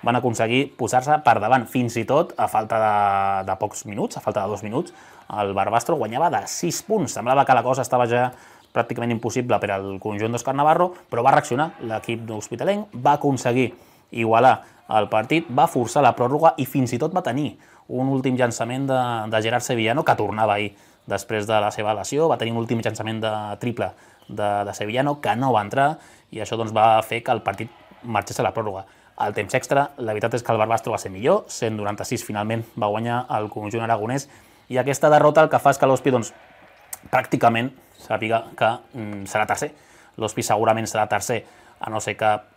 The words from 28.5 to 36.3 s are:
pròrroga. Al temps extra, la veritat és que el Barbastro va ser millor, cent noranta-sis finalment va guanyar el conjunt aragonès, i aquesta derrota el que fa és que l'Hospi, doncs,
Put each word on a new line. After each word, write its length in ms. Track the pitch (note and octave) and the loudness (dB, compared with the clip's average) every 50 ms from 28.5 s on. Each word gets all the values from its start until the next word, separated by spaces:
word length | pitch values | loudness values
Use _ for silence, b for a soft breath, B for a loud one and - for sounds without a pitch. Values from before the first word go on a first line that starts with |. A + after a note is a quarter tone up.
| - | -2
pròrroga. 320 | A2+ A2 G#2 F#2+ F#2+ F#2+ b b b b b b | -2 -6 -4 -6 -8 -14 b b b b b b
Al 160 | - A2 G#2 G2+ | -4 -4 -4 -2
temps 220 | G#2 G2+ F#2+ - | -4 -4 -2 -2
extra, 300 | C3 - - C#3+ C#3 C#3+ C#3+ - | -2 0 2 2 2 2 0 -4
la 160 | - B2 A2 G#2+ | -8 -6 -4 -4
veritat 220 | G#2 A2 A2+ C3 | -2 -2 -2 -2
és 60 | A#2+ A#2 | -2 0
que 80 | - A2+ | 0 2
el 60 | A2 | 2
Barbastro 300 | G#2+ A2 A2+ A2 - A#2+ A2 | 2 2 2 0 0 -4 -6
va 60 | G2+ | -4
ser 80 | - G2 | -6 -8
millor, 380 | F#2 F#2+ G#2+ C#3+ F#3+ G#3+ - - | -10 -2 0 2 2 2 0 -6
cent 240 | - - B2 A2 A2 | -8 -6 -4 -4 -4
noranta-sis 480 | G#2+ G#2 G2+ G#2+ - G2+ - B2+ A2 | -4 -4 -6 -6 -6 -6 -4 -4 -6
finalment 400 | - - G#2+ G#2 G#2 G#2+ A2+ A#2 A2+ - - | -4 -6 -6 -4 -2 -2 -4 -4 -6 -10 -6
va 80 | A#2 A2 G#2 | -4 -2 -2
guanyar 320 | G#2 A2 A#2 A#2+ A#2+ B2 B2+ - - | -2 -2 -2 -2 -2 -4 -4 -4 -4
el 140 | A2 G#2+ G#2 | -4 -4 -6
conjunt 320 | - A2 G#2+ G#2 G#2+ A2+ | -8 -10 -8 -6 -6 -4
aragonès, 460 | A2+ A2+ A2+ G#2 G#2 A2+ B2+ C#3+ C#3 b b b b b b b b _ | -2 0 -2 -2 0 -2 -4 -4 -6 b b b b b b b b _
i 80 | B2 | -2
aquesta 320 | B2 B2 C#3 C3+ - - D3+ | -2 0 0 0 2 6 6
derrota 320 | D3+ D3+ D3 D3 D3 D#3+ | 8 8 8 8 8 6
el 80 | D#3 D3+ | 4 6
que 80 | C#3+ | 4
fa 140 | B2+ - C#3 C3+ | 4 4 4 4
és 60 | - | 4
que 80 | C#3+ C3+ | 4 4
l'Hospi, 240 | C3+ B2+ - C#3+ B2+ | 4 2 2 0 0
doncs, 160 | A#2+ G#2+ - | 0 -2 -4